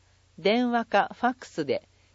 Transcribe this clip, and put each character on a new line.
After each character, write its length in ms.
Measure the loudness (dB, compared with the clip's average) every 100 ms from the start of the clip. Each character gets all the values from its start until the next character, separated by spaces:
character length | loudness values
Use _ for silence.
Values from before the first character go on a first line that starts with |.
| _ _ _ -4
電 320 | 0 2 0
話 160 | -2 0
か 240 | 0 0
フ 120 | 0 -4
ァ 40 |
ッ 40 |
ク 120 | -4 -10
ス 200 | -6 -4
で 220 | -4 -6 _ _